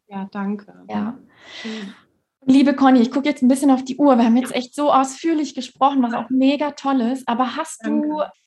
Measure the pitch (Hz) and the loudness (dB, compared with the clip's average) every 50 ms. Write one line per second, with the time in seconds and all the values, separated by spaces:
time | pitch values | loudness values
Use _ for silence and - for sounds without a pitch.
0 | _ _ 202 196 190 196 - 202 196 196 208 202 - - 180 180 180 202 214 208 | _ _ -12 -12 -12 -10 -10 -8 -6 -6 -6 -8 -10 -16 -20 -20 -16 -10 -6 -6
1 | 208 220 269 - - _ _ _ - - - - - 226 220 220 202 196 - _ | -6 -6 -8 -12 -16 _ _ _ -20 -20 -18 -16 -14 -12 -12 -12 -12 -14 -16 _
2 | _ _ _ _ _ _ _ _ - 262 262 277 254 285 285 277 269 262 262 254 | _ _ _ _ _ _ _ _ 0 4 4 6 6 4 2 4 4 4 6 6
3 | 226 247 - 285 269 294 285 - 254 247 269 262 277 277 262 254 262 - 254 - | 4 2 0 -2 -2 -2 -2 2 2 2 2 4 4 2 2 2 0 -4 -2 2
4 | 294 285 254 233 226 220 226 254 254 - - 254 247 - - - 294 294 - 269 | 4 4 4 4 4 4 2 2 0 -2 -4 -6 -8 -8 -6 -4 -2 2 2 2
5 | 269 262 - - - 330 330 302 302 - - - 247 - - - 262 269 277 269 | 2 0 -4 -6 -4 -2 -2 -2 -2 -4 -6 -10 -12 -12 -6 -2 0 0 2 0
6 | 240 233 233 233 226 - 254 262 262 269 285 285 302 294 285 - - 277 277 262 | -2 -2 -2 -6 -6 -2 0 2 2 2 2 0 -2 -6 -6 -6 -4 -2 -2 0
7 | 226 233 262 262 - - 233 226 254 240 269 285 320 - - - - 302 - - | 0 -2 -4 -4 -4 -4 -2 -2 -2 -2 -4 -6 -8 -8 -10 -10 -6 -4 -2 -2
8 | 302 302 302 302 294 - - _ _ | -2 -2 -4 -4 -6 -6 -10 _ _